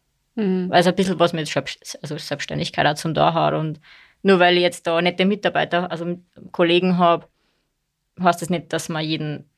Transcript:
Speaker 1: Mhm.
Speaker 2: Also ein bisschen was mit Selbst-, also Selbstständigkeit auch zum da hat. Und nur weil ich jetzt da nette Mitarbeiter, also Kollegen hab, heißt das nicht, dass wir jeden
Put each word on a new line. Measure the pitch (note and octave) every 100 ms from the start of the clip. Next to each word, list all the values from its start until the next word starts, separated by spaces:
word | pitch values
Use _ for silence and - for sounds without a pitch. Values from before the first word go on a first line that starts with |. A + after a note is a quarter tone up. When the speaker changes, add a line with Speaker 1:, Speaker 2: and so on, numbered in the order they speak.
| _ _ _ A3+
Speaker 1:
Mhm. | G3 F#3 F3+
Speaker 2:
Also | E3+ F3+
ein | F#3
bisschen | F#3+ D#3+
was | E3+
mit | E3 D3+
Selbst-, | C#3+ - - - -
also | D3+ D3
Selbstständigkeit | - C#3+ - D3+ - - D3
auch |
zum | D3+ E3
da | D3 D3+
hat. | E3 D3+
Und | D#3 D#3 D3 _ - _ _
nur | G3 F#3
weil | F3 F3+
ich |
jetzt | F3 F3 E3+
da | E3
nette | F3 F3+
Mitarbeiter, | F#3+ G#3 F3 D#3+ D#3 F3 F3+
also | E3 E3+ F3 _ - -
Kollegen | - E3+ F3 F#3 F3+
hab, | E3+ E3 - _ _ _ _ _ _ _ _ -
heißt | F3+ E3+
das | E3
nicht, | E3+ -
dass | E3 -
wir | D#3
jeden | D#3 D3+ D3+ C#3+ -